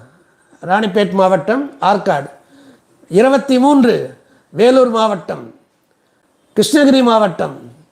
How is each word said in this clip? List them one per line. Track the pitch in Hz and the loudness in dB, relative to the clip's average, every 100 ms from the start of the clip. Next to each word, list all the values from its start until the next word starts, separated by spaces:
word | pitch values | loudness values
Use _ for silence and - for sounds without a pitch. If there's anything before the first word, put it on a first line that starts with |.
| - _ _ _ _ _ 160 | -20 _ _ _ _ _ -4
ராணிப்பேட் | 196 214 185 202 | -2 -2 -2 -2
மாவட்டம் | 190 185 185 - 247 285 - | 0 0 0 -2 -4 -6 -4
ஆற்காடு, | 175 202 185 151 139 - _ _ - _ _ _ _ | -2 -2 -2 -4 -6 -16 _ _ -20 _ _ _ _
இருபத்தி | 170 254 269 277 254 | 0 2 0 0 0
மூன்று | 269 285 240 185 131 131 _ _ _ | 2 4 2 0 -6 -14 _ _ _
வேலூர் | 151 233 262 247 | 0 2 4 2
மாவட்டம், | 226 220 202 - 165 113 - _ _ _ _ _ _ _ _ _ - | 0 -2 -4 -8 -14 -14 -20 _ _ _ _ _ _ _ _ _ -4
கிருஷ்ணகிரி | 214 302 277 262 | 0 2 2 2
மாவட்டம், | 247 226 208 156 160 135 120 120 _ | 2 2 0 -4 -10 -10 -20 -20 _